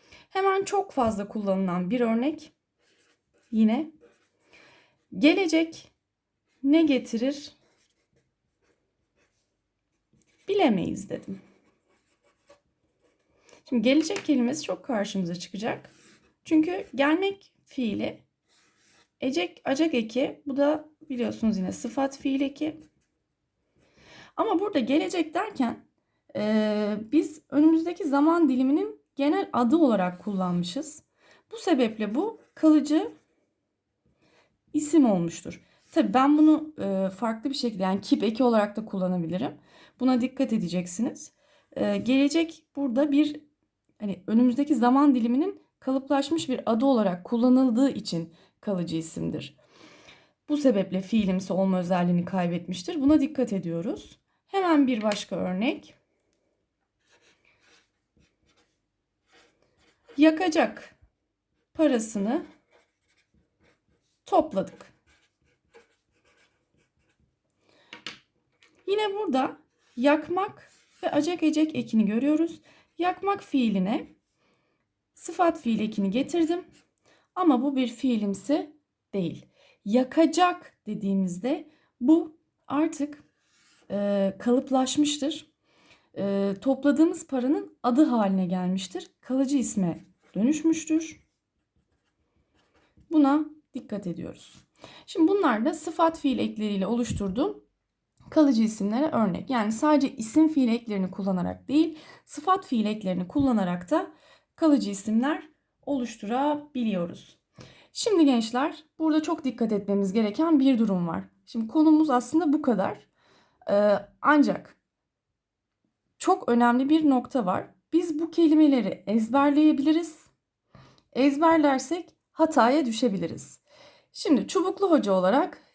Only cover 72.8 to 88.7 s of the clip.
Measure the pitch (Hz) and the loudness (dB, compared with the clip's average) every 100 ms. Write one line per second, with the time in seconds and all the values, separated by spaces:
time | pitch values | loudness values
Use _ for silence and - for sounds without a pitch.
72.8 | _ - 359 359 392 392 - 277 226 190 | _ -4 -4 -2 -4 -4 -2 0 0 0
73.8 | 185 269 - _ _ _ _ _ _ _ | -2 -4 -6 _ _ _ _ _ _ _
74.8 | _ _ _ - - 339 339 330 233 208 | _ _ _ -14 -8 0 0 0 -2 -2
75.8 | 214 214 196 226 - 349 320 349 - - | -2 -4 -2 -2 -2 0 0 -2 -8 -20
76.8 | _ _ _ _ _ 370 359 240 285 262 | _ _ _ _ _ -2 2 2 0 -2
77.8 | 240 - 262 226 202 196 - 302 - _ | -4 -2 -2 -2 -2 -4 -2 -2 -4 _
78.8 | _ _ _ 196 165 135 - _ _ _ | _ _ _ -6 -6 -8 -18 _ _ _
79.8 | 202 240 254 311 320 339 359 359 - _ | -2 0 2 2 4 4 2 0 -12 _
80.8 | 214 214 196 196 185 175 247 311 - _ | -12 -6 -2 -2 -2 -4 -6 -6 -8 _
81.8 | _ - 247 330 349 - _ _ - 277 | _ -4 2 2 2 -12 _ _ -6 -2
82.8 | 320 311 285 - _ _ _ _ _ _ | -2 -2 -8 -10 _ _ _ _ _ _
83.8 | - 202 202 202 196 - 240 254 262 262 | -8 -4 -2 0 0 -2 0 0 2 0
84.8 | 262 - 294 - 277 - - _ _ _ | 0 2 0 0 -4 -6 -14 _ _ _
85.8 | _ _ _ - 196 196 196 196 269 269 | _ _ _ -6 -2 0 -2 -2 -2 0
86.8 | 285 285 339 339 - 269 254 370 403 _ | 2 4 2 0 -4 -2 0 -2 -4 _
87.8 | 240 247 285 233 196 190 180 185 180 | 0 4 4 4 0 0 0 -2 -2